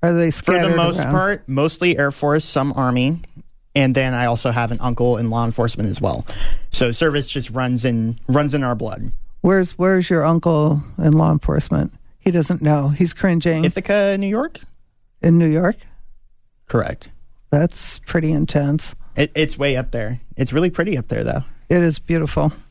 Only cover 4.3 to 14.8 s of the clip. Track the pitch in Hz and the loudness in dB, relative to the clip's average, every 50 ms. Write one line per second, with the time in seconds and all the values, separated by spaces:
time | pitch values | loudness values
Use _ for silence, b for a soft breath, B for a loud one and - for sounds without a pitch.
4.3 | 120 117 - 127 113 120 120 113 120 113 - 147 131 117 123 123 123 110 117 113 | 0 0 0 -2 0 0 -2 -2 -2 -2 -2 -2 0 2 2 2 2 2 0 -2
5.3 | 113 117 117 113 110 - 120 117 - - 104 104 92 - - 98 - - - B | 0 0 0 -2 0 0 -2 -2 -2 -2 -4 -4 -4 -2 -2 -4 -2 -4 -6 B
6.3 | B B B B B B B B B - - 120 120 - 170 160 143 147 139 - | B B B B B B B B B 0 0 0 0 2 0 2 2 0 -4 -4
7.3 | - 143 123 - 110 131 127 123 123 123 113 131 120 113 113 113 117 - - - | -6 -6 -6 -6 -4 -4 -2 0 -2 0 0 0 0 0 0 -2 -4 -6 -4 0
8.3 | 127 143 147 147 127 147 135 123 120 107 117 110 - - - - - - - - | 2 2 2 2 0 0 0 0 -2 -2 -4 -8 -8 -6 -4 -2 -2 -2 -4 -8
9.3 | - - - 175 190 196 185 175 - - 175 185 190 185 180 - 185 165 143 156 | -12 -2 2 2 4 4 2 0 -2 0 0 2 2 2 2 2 2 2 4 4
10.3 | 165 165 - 170 165 151 151 151 147 147 143 - - - 165 160 151 156 160 160 | 2 2 2 2 2 4 4 2 2 0 -2 -6 -6 0 2 4 4 6 4 4
11.3 | 160 151 - - 143 147 147 - - 147 147 - - - - - - _ - 196 | 2 2 0 0 0 0 0 0 0 -2 -2 -2 -6 -12 -20 -20 -20 _ -2 0
12.3 | 175 175 156 - 180 165 - 147 151 147 139 139 147 - 185 170 - - - 190 | 2 2 2 0 -2 0 2 2 2 2 2 0 2 2 0 0 0 0 0 2
13.3 | 175 170 160 175 160 160 165 180 175 - 190 - 202 208 202 202 196 196 196 196 | 2 2 2 0 0 2 0 0 0 -2 -2 0 2 2 2 2 0 0 -2 -2
14.3 | 208 220 269 330 - - - - - - | -2 -2 -2 -4 -8 -14 -20 -20 -20 -20